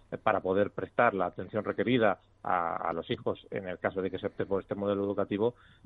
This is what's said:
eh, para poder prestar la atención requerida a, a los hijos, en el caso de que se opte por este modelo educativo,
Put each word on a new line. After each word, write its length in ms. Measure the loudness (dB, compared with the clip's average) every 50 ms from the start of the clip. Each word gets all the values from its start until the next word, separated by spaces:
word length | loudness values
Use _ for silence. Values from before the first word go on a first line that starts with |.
| -14 -12
eh, 60 | -8
para 240 | -2 0 2 2 2
poder 300 | 2 2 2 2 2 0
prestar 420 | 0 -8 -8 -4 2 4 4 4
la 140 | 4 2 -2
atención 380 | -2 -2 -6 -10 -6 -4 -4 -2
requerida 540 | -2 -2 0 2 2 4 4 4 4 2 0 _ _ _ _
a, 340 | -2 0 0 2 2 0 -2 -2 -2 -4
a 40 | -4
los 160 | -4 -4 -4
hijos, 360 | -6 -4 -2 -4 -4 -4 -8 -8
en 180 | -8 -6 -6 -6
el 100 | -6 -2
caso 220 | -2 -2 0 0
de 100 | -2 -2
que 80 | -4 -4
se 100 | -6 -6
opte 180 | -4 -4 -4
por 160 | -2 -2 -2
este 120 | -2 -4 -6
modelo 300 | -2 0 0 0 0 0
educativo, 500 | -2 0 -2 -2 -2 0 0 0 0 0 -4 -20 -20 -20 -18 -8